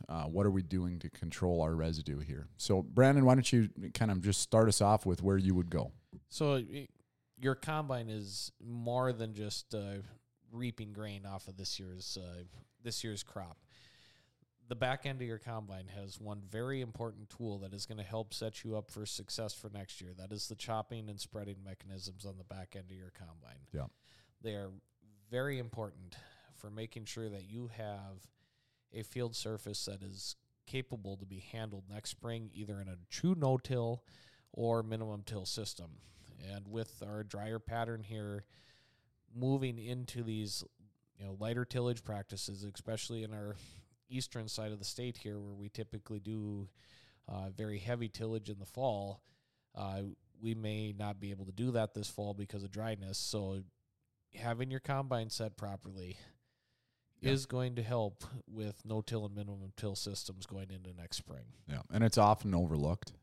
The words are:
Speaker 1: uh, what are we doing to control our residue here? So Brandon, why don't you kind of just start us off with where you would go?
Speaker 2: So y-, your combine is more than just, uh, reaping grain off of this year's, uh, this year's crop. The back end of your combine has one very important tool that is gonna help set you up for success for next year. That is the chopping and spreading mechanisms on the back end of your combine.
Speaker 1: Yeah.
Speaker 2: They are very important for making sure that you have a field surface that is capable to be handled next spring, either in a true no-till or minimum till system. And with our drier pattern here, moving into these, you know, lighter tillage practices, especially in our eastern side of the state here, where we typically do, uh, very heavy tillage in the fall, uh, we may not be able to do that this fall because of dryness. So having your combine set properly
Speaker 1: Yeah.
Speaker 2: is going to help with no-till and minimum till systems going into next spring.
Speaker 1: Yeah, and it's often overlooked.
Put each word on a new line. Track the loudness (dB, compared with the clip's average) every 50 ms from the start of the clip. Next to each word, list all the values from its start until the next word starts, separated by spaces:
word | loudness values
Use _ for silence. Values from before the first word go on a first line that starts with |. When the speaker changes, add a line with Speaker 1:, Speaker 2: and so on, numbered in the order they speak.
| -8
Speaker 1:
uh, | -4 -2 -2 0
what | 2 4 6 6
are | 8
we | 6 6
doing | 4 4 2 2 2 2 0 -2
to | -4 -6
control | -6 -4 -6 -4 0 4 4 6 6 8
our | 6 6 6
residue | 4 4 2 2 0 0 -2 -2 -2
here? | -2 -2 -4 -6 -6 -8 -8
So | -4 2 4 4 4 4
Brandon, | 4 8 10 10 12 12 10 10
why | 10 10
don't | 10 8 8
you | 8 8 8 8 4 -2 -6 -4 0
kind | 2 4 4
of | 4 4
just | 4 4 4 4
start | 4 8 10 10 12
us | 12 10 8
off | 8 8 8 8 6
with | 4 4 6 6
where | 6 8
you | 8 8 8 8
would | 6 6 4
go? | 2 2 0 0 -4 -12 _ -18 -18 -18 -14 -8
Speaker 2:
So | 0 2 4 6 4 4 2 0
y-, | -6 -8 -8 -10 _ _ _ _ _ _ _ _ _ 0
your | 2 2 2
combine | 2 0 0 0 0 2 0 0 0 0 -2
is | -4 -4 -4 -4 -6 -6 -6 -6 -8 -10 -10
more | -8 -6 -4 0 2 4 4 6 4
than | 4 2 0 -2 -2
just, | -4 -4 -2 -2 -4 -6 -4 -4
uh, | -4 -2 -2 -4 -6 -8 -10 -14 -20 _ _ _ _ _ -12
reaping | -8 -4 -4 -4 -4 -4 -8 -10 -8
grain | -8 -8 -8 -8 -8 -8
off | -8 -8 -8 -10
of | -10 -10
this | -6 -6 -4 -4 -6
year's, | -6 -8 -10 -8 -8 -8 -8
uh, | -8 -8 -10 -10 -12 -14 -14 -16 -20 -20 _ _ _ -8
this | -6 -4 -4 -4
year's | -4 -4 -6 -8
crop. | -8 -8 -10 -8 -10 -12 _ _ _ -20 -20 -20 -20 -20 -20 -20 -20 -20 _ _ _ _ _ _ _ _ _ _ -6
The | -2
back | 0 2 0 0 0 -2
end | -4 -4 -4
of | -4
your | -4 -6 -6
combine | -6 -6 -6 -6 -6 -8 -10 -10 -10
has | -10 -10 -10 -10 -10 -10 -10
one | -8 -8 -8 -8 -8 -6
very | -4 -4 -2 -2 -2 -4
important | -4 -6 -6 -6 -6 -6 -6 -10 -14 -14
tool | -8 -6 -4 -4 -4 -4
that | -6 -8 -8
is | -8 -8
gonna | -8 -6 -8 -6
help | -4 -2 -4 -2 -2 -4
set | -4 -4 -4 -6 -6 -6
you | -4 -4
up | -4 -4 -6
for | -8 -8 -6
success | -6 -6 -6 -6 -6 -4 -4 -4 -4 -6
for | -8 -10 -10
next | -8 -8 -10 -10 -10 -12
year. | -12 -12 -12
That | -12 -10 -8
is | -6 -6 -6
the | -6 -6
chopping | -6 -4 -2 -2 -2 -2 -4 -6 -8 -8 -8
and | -8 -8
spreading | -8 -8 -8 -8 -6 -6 -8 -10 -10
mechanisms | -12 -12 -12 -12 -12 -10 -10 -10 -10 -10 -10 -10
on | -10 -10
the | -10 -12
back | -12 -10 -10 -10 -10 -12
end | -14 -14 -12
of | -14
your | -14 -14 -16
combine. | -16 -16 -16 -16 -16 -18 -18 -18 -20 -20 -14 -8 -6
Speaker 1:
Yeah. | -6 -6 -6 -10 _ _ -20 -20 -20 -20 _ _ _
Speaker 2:
They | -6 -4 -4
are | -4 -6 -8 -10 -14 _ _ _ _ _ -20 -20 _ _ -4
very | -2 0 0 0 -2 -2
important | -4 -6 -4 -6 -6 -6 -6 -12 -16 -16 -16 -18 -20 -20 -20 -20 -20 -20 -20
for | -16 -14 -12
making | -8 -8 -8 -8 -8 -10 -10
sure | -8 -6 -6 -4 -6
that | -6 -8 -10
you | -8 -8 -8 -8 -8 -8
have | -8 -6 -6 -6 -6 -8 -10 -12 -14 -16 -20 _ _ _ _ _ _ _ _ _ _ _ _ -10
a | -10 -8
field | -6 -4 -2 -2 -2 -2
surface | -4 -4 -4 -4 -4 -4 -6 -6 -4 -4
that | -4 -6 -8
is | -8 -10 -10 -8 -8 -8 -8 _ _ _ _ _ -12
capable | -6 -6 -6 -4 -4 -6 -8 -6 -8 -8
to | -8 -10
be | -12 -12 -12
handled | -12 -10 -8 -6 -6 -6 -8 -10 -12 -10
next | -10 -8 -8 -8
spring, | -8 -6 -6 -6 -4 -4 -6 -8 -8
either | -8 -6 -6 -6 -6
in | -6
a | -6 -8 -10 -10 -10
true | -4 2 4 4 4
no-till | 6 6 4 4 4 2 2 0 2 2 2 0 -2 -6 -14 -20 -20 -20 -20 -20 _ _ _ -4
or | 2 4 4 4 4
minimum | 4 2 -2 -2 -2 -2 -4 -6 -6
till | -6 -6 -4 -4
system. | -4 -4 -4 -4 -6 -6 -8 -10 -12 -14 -18 -20 -20 -20 -20 -20 -20 -18 -14 -10 -8 -8
And | -8 -8 -6
with | -4 -4 -4 -4 -6 -10 -8
our | -6 -6 -6 -6
drier | -6 -6 -6 -4 -2 -4 -4
pattern | -4 -2 -2 0 0 0 -2 -4
here, | -6 -6 -6 -4 -4 -4 -4 -6 -8 _ _ -20 -20 -20 -20 _ _ _ _ _ _ _ _ _ _ _ -6
moving | 0 2 4 4 4 4 0 -2
into | -4 -4 -6 -4 -6 -6 -6 -4 -4 -2
these, | -2 0 -2 -2 -2 -4 -6 -6 -10 _ _ -20 -20 _ _ _ _ _ -12
you | -10
know, | -8 -6
lighter | -2 -2 0 0 0 0
tillage | 0 0 0 2 2 0 -2 -2
practices, | -4 -4 -4 -4 -6 -8 -8 -6 -6 -6 -8 -8
especially | -10 -10 -10 -6 -4 -4 -4 -4 -4 -4 -6 -6
in | -6 -6
our | -6 -6 -6 -8 -8 -10 -16 -18 -20 -20 _ _ _ _ -6
eastern | -4 -4 -4 -4 -6 -6 -6
side | -4 -4 -4 -4 -4
of | -4
the | -6 -6
state | -8 -6 -4 -4 -6 -6
here, | -6 -6 -6 -6 -6
where | -8 -8 -8
we | -8 -10 -8
typically | -6 -8 -8 -6 -8 -10 -8 -6 -8 -6
do, | -4 -4 -4 -2 -2 -2 -4 -4 -6 -8 _ _ -20 -20 -20 -20 -20 -20 _ _ -10
uh, | -8 -6 -6 -6 -6
very | -6 -6 -6 -4 -4 -4
heavy | -2 -2 -2 0 -2
tillage | -4 -4 -4 -4 -2 -2 -4 -4
in | -6 -8 -10
the | -10
fall, | -10 -4 0 2 2 2 0 -2 -6 -8 -10 _ _ _ _ _ _ _ _ _ _ -8
uh, | -6 -4 -4 -2 -2 -4 -4 -8 -12 _ _ _ -6
we | -2 -2 -2
may | 0 -2 -2 -2 -2 -2 -4 -4
not | -4 -4 -4 -4 -4
be | -6 -6
able | -6 -6 -8
to | -8
do | -4 0 0 2
that | 4 4 2 2 0
this | -4 -6
fall | -6 -4 -4 -4 -2 -2
because | -4 -4 -6 -6 -6 -6
of | -6
dryness. | -6 -4 -2 -2 -2 -4 -4 -6 -4
So | -4 -2 -2 -2 0 0 0 -2 -4 -6 -8 _ _ _ _ _ _ _ _ _ _ _ _ -10
having | -6 -2 -2 0 0 -2 -2
your | -4 -4
combine | -2 -2 0 0 0 2 0 0 0 -2
set | -2 -2 -4 -4 -4
properly | -6 -6 -6 -6 -8 -8 -10 -10 -8 -8 -10 -10 -12 -14 -20 -20 _ _ _ _ _ _ _ _ _ _ _ _ _ _ _ _ -2
Speaker 1:
Yeah. | 2 2
Speaker 2:
is | 2 2 0
going | 0 -2 0 0 0 0
to | -2
help | 0 2 2 2 2 0 -2 -6 -12 -10 -10 -12 -12
with | -10 -8 -6 -4 -4 -6 -8 -6
no-till | -2 -2 -2 0 0 -2 -2 -2
and | -2 -4
minimum | -6 -6 -6 -6 -8 -8 -10 -8
till | -4 -2 -2 -2
systems | -2 -4 -4 -4 -6 -6 -8 -8 -10 -10
going | -8 -8 -8 -8 -8
into | -10 -10 -10 -12 -12
next | -10 -10 -8 -8
spring. | -8 -8 -8 -12 -12 -12 -14 -18 -14 -8
Speaker 1:
Yeah, | -6 -6 -6 -4 0
and | 4 8 8
it's | 8 10 10
often | 10 10 10 8 6 4 4
overlooked. | 6 6 6 4 4 4 4 2 0 -2 -8 -14 -16